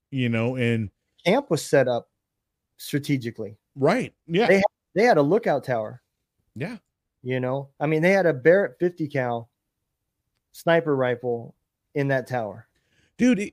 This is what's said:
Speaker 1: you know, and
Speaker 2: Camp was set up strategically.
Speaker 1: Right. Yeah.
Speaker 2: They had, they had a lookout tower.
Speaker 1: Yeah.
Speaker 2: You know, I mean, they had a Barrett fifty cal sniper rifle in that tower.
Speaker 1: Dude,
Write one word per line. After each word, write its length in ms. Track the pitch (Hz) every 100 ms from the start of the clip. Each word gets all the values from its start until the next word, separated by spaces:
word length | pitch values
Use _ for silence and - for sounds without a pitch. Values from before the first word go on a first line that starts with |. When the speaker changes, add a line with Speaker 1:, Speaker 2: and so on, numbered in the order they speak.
| _
Speaker 1:
you 160 | 135 123
know, 260 | 113 117
and 360 | 127 117 117 104 - _ _ 170
Speaker 2:
Camp 240 | 226 185
was 140 | 156
set 240 | - 143 127
up 200 | 120 - _ _ _ _ _ _ _
strategically. 800 | - 147 143 143 117 113 104 110 _ -
Speaker 1:
Right. 380 | 135 226 151 _ -
Yeah. 200 | 170 226
Speaker 2:
They 80 | 196
had, 80 | 196 - _
they 100 | 175
had 140 | 240 180
a 40 |
lookout 420 | 143 202 202 147
tower. 360 | - 120 107 120 _ _ _ _ _
Speaker 1:
Yeah. 240 | - 156 233 _ _ _ _
Speaker 2:
You 160 | 127 127
know, 280 | 127 135 135 _
I 80 | 147
mean, 140 | 156
they 120 | 170
had 120 | 196
a 80 | 175
Barrett 460 | 139 131 185 202 -
fifty 260 | 175 175 151
cal 440 | 139 123 117 117 _ _ _ _ _ _ _ _ _ _
sniper 440 | - - 165 160 139
rifle 580 | 127 123 127 117 113 _ _ _ _
in 140 | 147 139
that 180 | 135 123
tower. 400 | 127 110 95 - _ _ _ _ _
Speaker 1:
Dude, 340 | 247 240 202